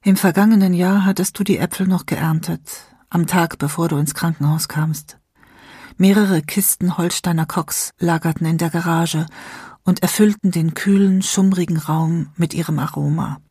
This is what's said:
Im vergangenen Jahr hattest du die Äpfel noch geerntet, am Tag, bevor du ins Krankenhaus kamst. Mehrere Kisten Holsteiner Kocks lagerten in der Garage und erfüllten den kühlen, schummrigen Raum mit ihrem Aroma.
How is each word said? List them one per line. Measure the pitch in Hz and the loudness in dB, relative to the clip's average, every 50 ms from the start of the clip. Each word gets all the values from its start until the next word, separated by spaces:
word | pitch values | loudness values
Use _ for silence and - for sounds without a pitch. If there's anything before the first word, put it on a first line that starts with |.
Im | _ 202 190 | _ 2 2
vergangenen | 190 - 190 156 190 202 220 226 202 196 185 180 | 4 4 2 4 4 4 6 6 6 4 4 2
Jahr | 175 180 185 196 202 190 | 2 2 2 2 2 2
hattest | 196 190 - 185 - - - | 2 0 0 -2 -6 -4 -4
du | 202 | -2
die | 190 196 - | 0 0 0
Äpfel | - 165 - - 190 | 0 -4 -2 -2 0
noch | 185 185 180 - | 0 0 0 -2
geerntet, | - 165 - - 160 160 160 165 - 165 156 _ - - - - _ _ _ _ _ | -4 -4 -2 -2 0 -2 -2 -2 -4 -8 -8 _ -16 -18 -18 -18 _ _ _ _ _
am | - 175 165 | -2 -2 -2
Tag, | 151 175 185 170 165 - - | 0 2 0 0 0 -2 -6
bevor | - 147 - - 165 165 | -6 -6 -4 -2 -2 -2
du | 156 | 0
ins | 143 147 147 - | 0 -2 -2 -4
Krankenhaus | - - 170 160 - 143 147 156 160 - - | -4 -4 -4 -2 0 0 0 0 0 -2 -4
kamst. | - 156 156 160 156 - - - - _ _ _ _ _ _ _ _ - - - - - - - - | -4 -2 -2 -2 -4 -6 -8 -18 -20 _ _ _ _ _ _ _ _ -20 -20 -20 -20 -20 -20 -20 -2
Mehrere | - 185 190 196 208 208 190 190 160 | 2 4 4 6 4 4 2 2 0
Kisten | 147 151 - 208 190 - - - 180 180 170 - | -2 -2 -4 -2 0 0 -2 0 -2 -2 -2 0
Holsteiner | 170 175 - - - 180 170 160 160 | -2 -2 -2 -2 -2 -2 0 0 -2
Kocks | - - 185 156 - - - - - _ _ | -2 -4 -6 -4 -4 -6 -6 -6 -8 _ _
lagerten | - 170 165 160 - 165 156 - 165 | 0 0 0 0 0 -2 -2 -2 0
in | 160 165 160 | 0 0 0
der | 170 165 | 0 -2
Garage | 160 170 170 170 165 165 165 160 - 156 165 156 - - - - - - - - - _ | -2 -2 -2 0 0 0 0 0 0 -4 -4 -4 -8 -20 -20 -18 -18 -18 -20 -20 -20 _
und | _ - 180 - | _ 0 0 0
erfüllten | - 196 - - 214 208 208 - - 190 | 0 -4 2 4 2 2 2 2 0 0
den | 175 170 160 165 156 | 0 2 0 0 -2
kühlen, | - - 202 196 196 196 190 190 190 | -2 0 2 4 4 4 4 4 2
schummrigen | 190 - - - 190 190 190 180 175 - 170 160 | 0 0 0 2 2 2 2 2 0 -2 -2 -4
Raum | 151 - 156 160 160 160 165 170 147 151 - | -2 -2 -2 0 0 0 0 -2 -4 -6 -4
mit | - 170 160 | -4 -4 -2
ihrem | - 147 165 - 156 151 | -2 -4 -4 -2 -2 -4
Aroma. | 151 151 - 151 143 143 151 165 190 165 147 - _ _ | -4 -6 -6 -4 -2 -2 -2 -2 -4 -6 -8 -10 _ _